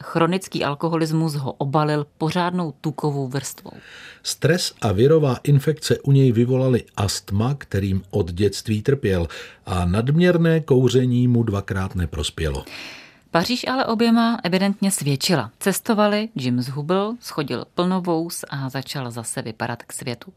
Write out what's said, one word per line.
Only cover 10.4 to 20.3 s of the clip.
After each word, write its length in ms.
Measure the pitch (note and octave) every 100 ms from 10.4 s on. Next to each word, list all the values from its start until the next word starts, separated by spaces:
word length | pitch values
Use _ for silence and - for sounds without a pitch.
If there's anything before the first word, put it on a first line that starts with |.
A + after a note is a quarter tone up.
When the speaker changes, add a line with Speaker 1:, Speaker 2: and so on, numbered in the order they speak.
| E3 D#3+
Speaker 2:
kouření 680 | D#3 C3 B2+ B2+ B2+ A#2+ B2
mu 140 | A#2
dvakrát 520 | A2+ G2 - F#2+ F#2+
neprospělo. 720 | F2+ E2 - D2+ - D#2 C2+ - - - - - _ _
Speaker 1:
Paříž 360 | E3 F3+ B3 -
ale 180 | C4 -
oběma 520 | A3 A#3 A#3 A#3 A#3+
evidentně 460 | E3+ F#3 G3 G3 G3
svědčila. 600 | - C#3+ C3+ - D#3 A2 _
Cestovali, 720 | G3+ F#3 - G#3 G#3 G#3 A3
Jim 280 | - B2+ B2
zhubl, 520 | B2 C3+ D3 F#3+ G#3 A#3+
schodil 440 | - - C3+ A#2+ -
plno 260 | - F3+ F#3
vous 440 | F3 D#3+ E3+ - -
a 180 | C#3 C3
začal 420 | C3+ - D3 B2
zase 320 | A#2 A2 C#3
vypadat 400 | A#2+ G#2+ A#2 A#2
k 100 | -
světu. 400 | - C3 A#2 -